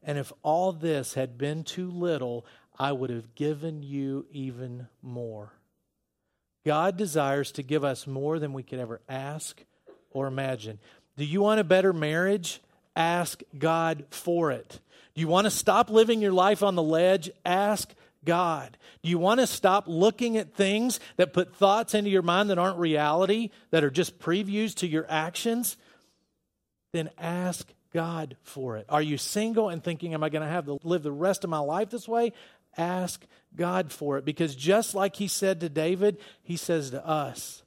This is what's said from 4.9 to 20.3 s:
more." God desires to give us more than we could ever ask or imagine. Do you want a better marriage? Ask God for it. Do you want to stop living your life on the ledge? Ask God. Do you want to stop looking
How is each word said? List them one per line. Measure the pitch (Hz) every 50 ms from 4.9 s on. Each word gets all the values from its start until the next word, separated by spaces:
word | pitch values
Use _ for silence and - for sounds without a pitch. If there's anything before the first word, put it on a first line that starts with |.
| _ _
more." | - 131 123 120 120 113 110 107 104 104 _ _ _ _ _ _ _ _ _ _ _ _ _ _ _ _ _ _ _ _ _ _ _
God | 160 147 151 165 190 196
desires | 175 214 180 147 156 143 139 139 143 139 - -
to | - 139
give | 127 147 151 139
us | 139 131 - -
more | 139 135 135 139 147 156
than | 165 147 143 135
we | 135
could | 127 - 139
ever | 127 123 113 117 110 _ -
ask | 135 131 135 143 147 156 - - - - - _ _ _ _ - - _ _ _
or | _ 135 135
imagine. | 135 131 135 135 135 131 117 107 110 107 104 _ - - _ _ _ _
Do | 139 147
you | 147 156 196
want | 202 208 214 220
a | 208
better | 156 185 185 185 196
marriage? | 185 165 151 151 156 165 180 190 202 208 170 - - - _ _ _ _ _ _ _
Ask | - 165 165 170 175 175 - - - - _ -
God | 139 135 160 165 165 165 165 160 147 143 _
for | - - - 175 175 170 165 151
it. | 131 113 98 _ - - _ _ _ - - _ _
Do | 151
you | 165 151
want | 170 185 208
to | 214
stop | - - - 208 202 208 202 -
living | 214 220 226 226 233 220
your | 214 202 185
life | 185 180 196 214 -
on | 202 202 190
the | 175 160
ledge? | 156 160 160 175 185 190 196 151 185 - _ _
Ask | 175 180 185 202 208 214 190 - - - _ - _ _ _ -
God. | 147 170 170 180 170 160 147 123 117 117 _ - - - _
Do | - 160
you | 175
want | 170 170 190 226 254
to | 254
stop | - - - - 190 185 202 202
looking | - 170 160 185 220 220 - 247 233